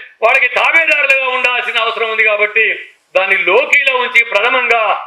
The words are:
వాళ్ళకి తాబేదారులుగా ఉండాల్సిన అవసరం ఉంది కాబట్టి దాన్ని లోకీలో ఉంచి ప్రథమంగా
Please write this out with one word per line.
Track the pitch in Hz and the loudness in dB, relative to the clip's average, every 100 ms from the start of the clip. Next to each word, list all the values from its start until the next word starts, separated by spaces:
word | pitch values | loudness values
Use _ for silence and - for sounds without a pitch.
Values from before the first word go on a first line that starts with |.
| - - | -14 -2
వాళ్ళకి | 220 262 247 | 2 2 2
తాబేదారులుగా | - 247 330 320 294 277 269 262 | 0 2 2 2 0 2 0 0
ఉండాల్సిన | 254 247 247 226 233 | -2 -2 -2 -4 -4
అవసరం | 226 208 226 | -2 -4 -4
ఉంది | 220 | 0
కాబట్టి | 220 208 208 226 214 170 - _ _ | 0 0 0 0 0 -2 -10 _ _
దాన్ని | 185 190 190 175 | -2 0 0 2
లోకీలో | 208 285 277 277 254 | 2 2 0 0 0
ఉంచి | 247 233 | 0 0
ప్రథమంగా | 233 196 233 262 240 233 208 160 | 0 0 0 0 0 0 0 -2